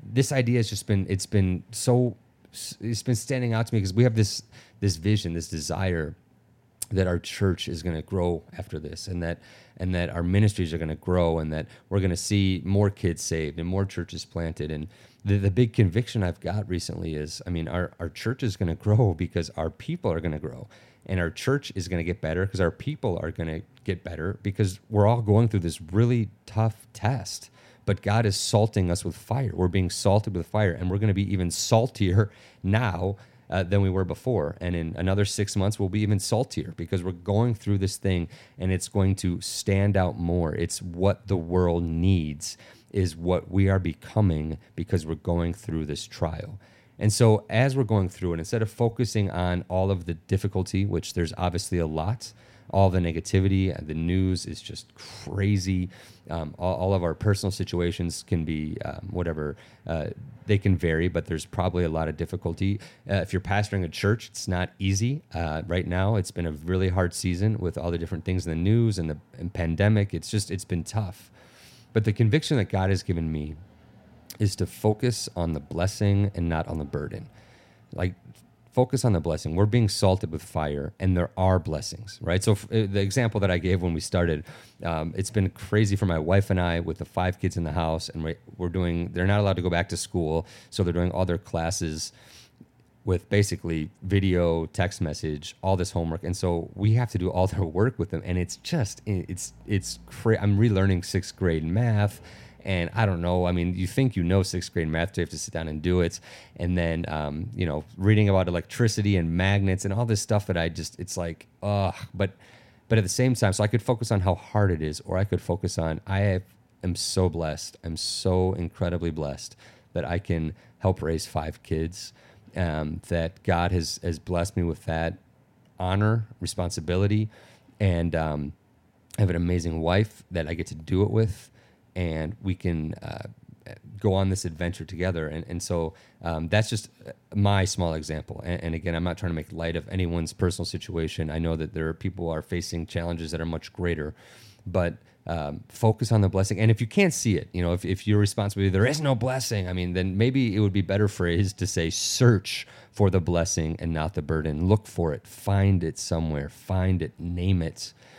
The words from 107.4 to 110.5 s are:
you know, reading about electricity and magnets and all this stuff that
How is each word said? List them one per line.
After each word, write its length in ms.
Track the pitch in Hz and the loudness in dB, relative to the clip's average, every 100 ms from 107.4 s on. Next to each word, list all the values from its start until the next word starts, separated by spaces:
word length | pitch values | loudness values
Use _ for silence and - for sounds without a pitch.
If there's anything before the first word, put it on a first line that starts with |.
| 92 - | -8 -4
you 100 | 85 | -2
know, 200 | 73 - - | -2 -6 0
reading 300 | 98 107 104 | 4 6 6
about 220 | 95 90 | 6 4
electricity 640 | 87 - - 117 - 104 95 | 0 -4 0 2 2 2 2
and 160 | 82 | 2
magnets 540 | 85 95 101 98 92 98 | 2 2 4 2 2 0
and 80 | |
all 120 | 98 117 | -2 0
this 160 | 104 | 0
stuff 240 | - 107 | 2 0
that 100 | - | 0